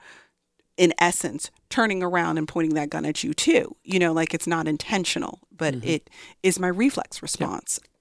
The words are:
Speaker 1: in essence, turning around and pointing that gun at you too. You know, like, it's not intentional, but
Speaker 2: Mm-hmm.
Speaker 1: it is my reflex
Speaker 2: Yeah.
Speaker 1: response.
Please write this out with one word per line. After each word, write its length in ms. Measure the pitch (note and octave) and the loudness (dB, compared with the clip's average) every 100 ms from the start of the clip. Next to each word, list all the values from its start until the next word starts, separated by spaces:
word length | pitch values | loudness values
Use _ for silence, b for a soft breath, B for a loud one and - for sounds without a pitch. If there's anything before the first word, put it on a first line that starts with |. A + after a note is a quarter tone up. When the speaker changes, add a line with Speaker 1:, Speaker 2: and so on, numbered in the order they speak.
| B B B B _ _ _ - | B B B B _ _ _ 2
Speaker 1:
in 180 | F3 - | 2 4
essence, 520 | F3 - C#3+ C#3 - _ - | 2 2 -4 -6 -10 _ -6
turning 320 | - A3 F#3+ | 0 0 0
around 380 | F3+ F3 E3 D#3+ | 0 0 0 -2
and 80 | D#3 | -2
pointing 260 | E3+ D#3+ | 0 0
that 160 | D#3 D3 | 0 -2
gun 160 | D#3+ D3+ | -4 -4
at 180 | D3+ | -2
you 120 | - D#3 | -4 -2
too. 400 | - E4 - - | 2 2 2 -8
You 160 | - F#3 | -2 2
know, 140 | E3+ | 2
like, 200 | D#3+ D#3+ | 2 0
it's 140 | E3 - | -2 -2
not 200 | E3 D#3 | -2 0
intentional, 760 | D3+ - G3+ E3+ - C#3+ - _ | -2 -2 -2 0 -4 -6 -10 _
but 240 | - D#3 B2+ | -4 -2 -2
Speaker 2:
Mm-hmm. 120 | A2+ | -2
Speaker 1:
it 220 | D#3+ - B B B | -2 -4 B B B
is 180 | F#3 F#3 | 2 2
my 80 | F3+ | 2
reflex 480 | F3+ C4 - - - | 2 2 2 -6 -8
Speaker 2:
Yeah. 40 | |
Speaker 1:
response. 580 | - - - F#2+ - - _ _ | -6 -4 -4 -4 -6 -8 _ _